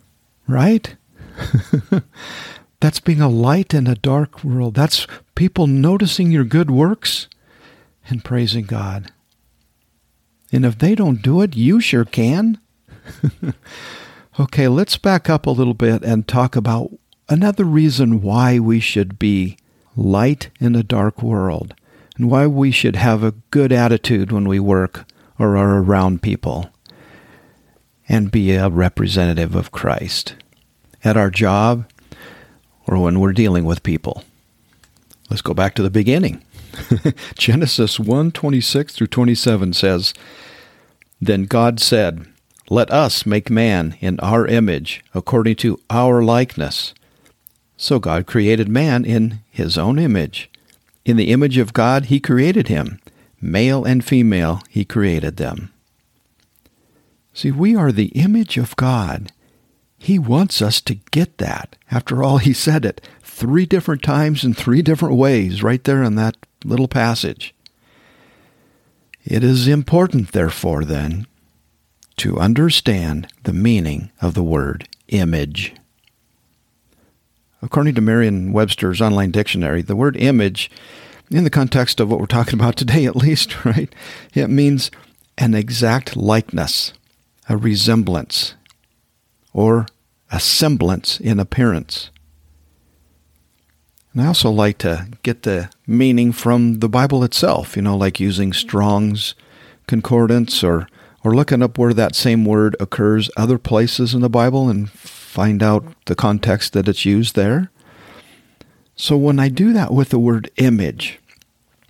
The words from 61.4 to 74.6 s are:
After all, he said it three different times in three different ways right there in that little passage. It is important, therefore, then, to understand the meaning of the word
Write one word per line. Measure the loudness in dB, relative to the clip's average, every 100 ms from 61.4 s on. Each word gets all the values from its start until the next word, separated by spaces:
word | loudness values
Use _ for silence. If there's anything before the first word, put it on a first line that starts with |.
| -8 -8 -12 _ _
After | -6 -2 0
all, | 2 4
he | 2
said | 2 0 0 0
it | -6 -16 _
three | -20 -6 0 2 2
different | 0 0 -2
times | 0 0 0 0
in | -2
three | -2 2 2
different | 2 0 0 2
ways | 2 2 0 -2
right | -2 0
there | 0 0
in | 0 0
that | -2 -4 -16 _
little | -4 -2 0
passage. | 0 -2 -2 -6 -8 -16 _ _ _ _ _ _ _ _ _ _ _ _ _ _ _ _ -20
It | -6 0
is | 2 2 2
important, | 0 2 2 2 0 -2
therefore, | -2 -2 -2 -4 -4
then, | -4 -4 -4 -6 -10 _ _ _ _ _ _ _ _ -8
to | -4 0
understand | 0 2 2 2 0 -2 -2 -6 -10 _
the | -6
meaning | 0 2 0 -2 -6 -10 _
of | -4
the | -2
word | -2 -2